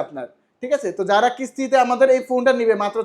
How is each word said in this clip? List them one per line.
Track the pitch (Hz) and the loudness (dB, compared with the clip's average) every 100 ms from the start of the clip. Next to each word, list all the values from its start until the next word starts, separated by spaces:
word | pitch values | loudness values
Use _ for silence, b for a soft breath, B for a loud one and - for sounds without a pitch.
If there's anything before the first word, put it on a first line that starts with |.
আপনার, | 151 139 120 _ _ _ | -4 -10 -14 _ _ _
ঠিক | 254 | -6
আছে? | 285 208 | -4 -4
তো | 170 | -4
যারা | 190 202 240 | 0 2 2
কিস্তিতে | 247 254 - 262 262 247 | 0 -8 -6 0 2 2
আমাদের | 247 269 | 2 4
এই | 254 254 | 2 0
ফোনটা | 254 247 | 0 2
নিবে | 247 226 | 2 2
মাত্র | 214 202 226 | 0 -2 -4